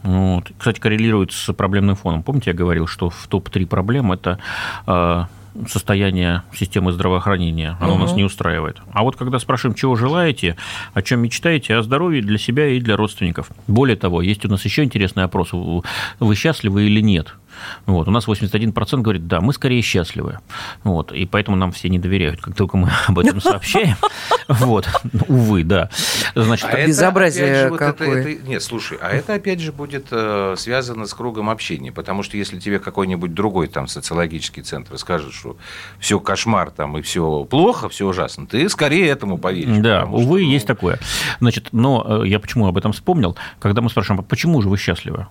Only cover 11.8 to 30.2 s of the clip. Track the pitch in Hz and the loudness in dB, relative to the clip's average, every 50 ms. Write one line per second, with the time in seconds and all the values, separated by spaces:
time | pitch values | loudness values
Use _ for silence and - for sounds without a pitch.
11.8 | 107 110 131 147 175 180 160 135 104 101 107 104 - - 117 139 151 143 127 127 | 2 2 0 0 2 2 0 0 2 2 0 0 0 0 2 2 2 2 2 2
12.8 | 123 113 104 98 107 104 - - 98 85 82 - - - - - - - 98 113 | 2 2 2 2 2 -2 0 -2 -2 -2 -2 -4 -8 -10 -12 -10 -2 2 4 4
13.8 | 139 131 113 - - 92 87 85 87 95 104 - - 101 101 92 - 101 - - | 6 4 4 2 0 0 0 2 2 0 0 0 0 -2 -2 0 0 0 2 2
14.8 | 151 123 - 101 98 92 - 101 92 90 - 98 90 - - 90 90 82 85 87 | 0 2 2 0 0 0 2 0 -2 0 0 0 -2 0 -2 -6 -4 -2 -2 -2
15.8 | - - - - - - - - 120 107 104 101 - 165 151 - - 107 95 101 | -2 -4 -8 -8 -8 -8 -4 0 2 2 2 4 2 0 0 0 -2 0 2 4
16.8 | 104 104 104 110 107 107 98 82 80 - - - _ _ - - - - - - | 4 4 4 4 4 4 4 2 0 -4 -12 -20 _ _ -20 -16 -14 -14 -16 -8
17.8 | - - 95 85 78 80 101 120 107 - 104 - 110 92 - 107 113 110 - - | 0 2 2 2 4 2 2 0 2 0 -2 0 0 -2 0 0 0 0 0 -2
18.8 | - - - 135 110 110 101 90 82 85 92 82 90 127 143 - - 135 123 120 | -2 0 0 0 2 0 0 0 -2 0 0 2 2 2 0 0 0 0 2 2
19.8 | 110 - - 92 82 - - - 69 73 - - - - - - - - - - | 0 2 0 0 0 0 -4 -6 -6 -6 -8 -10 -14 -16 -14 -14 -12 -14 -14 -4
20.8 | - 107 90 80 76 - - 73 85 - - 104 104 - 101 92 95 90 87 - | -2 0 0 0 -2 -4 -4 -4 -4 0 0 -2 0 2 2 2 2 0 -2 -4
21.8 | - 90 92 90 87 90 95 95 87 73 82 - - 98 95 - 101 92 - 95 | -2 0 0 0 0 0 0 2 2 0 -2 -4 -10 -10 -2 -2 -2 2 2 2
22.8 | 95 92 - - - - - - - 269 277 101 - 359 226 196 - - - 392 | 2 2 2 2 2 2 4 6 4 4 4 2 0 0 0 0 -2 0 0 2
23.8 | 226 160 - - - 415 - - - - - - - - 139 110 131 127 113 98 | 4 2 2 2 0 -2 -2 -4 -2 -2 -2 -2 2 0 2 2 4 4 4 2
24.8 | - - - - - 117 - 110 - - 143 127 117 107 107 92 80 82 101 90 | 2 0 -2 -2 -4 -2 0 0 2 4 4 4 6 4 4 2 4 4 2 2
25.8 | 82 98 - - - - - - - - - - 113 110 117 110 - - - 127 | 2 0 -4 -4 -4 -2 -2 -2 -4 -2 0 2 2 2 2 0 0 -2 0 2
26.8 | 147 160 156 135 175 185 185 190 190 170 135 175 - 139 139 135 135 131 165 156 | 2 2 4 4 4 4 4 4 4 4 2 2 2 2 4 4 4 2 2 0
27.8 | 147 147 147 - 160 147 135 127 131 151 151 - 131 131 127 - - - 120 110 | 0 0 0 0 0 0 0 0 0 -2 -6 -8 -6 -6 -6 -4 -4 -4 -6 -6
28.8 | - - - - 80 90 104 123 123 - 214 202 202 196 185 175 160 156 143 139 | -6 -6 -10 -6 -4 -2 -2 -2 0 -2 -4 -2 -2 -4 -4 -4 -4 -8 -8 -10
29.8 | 143 143 139 135 135 - 123 113 | -12 -8 -10 -10 -8 -4 -4 -2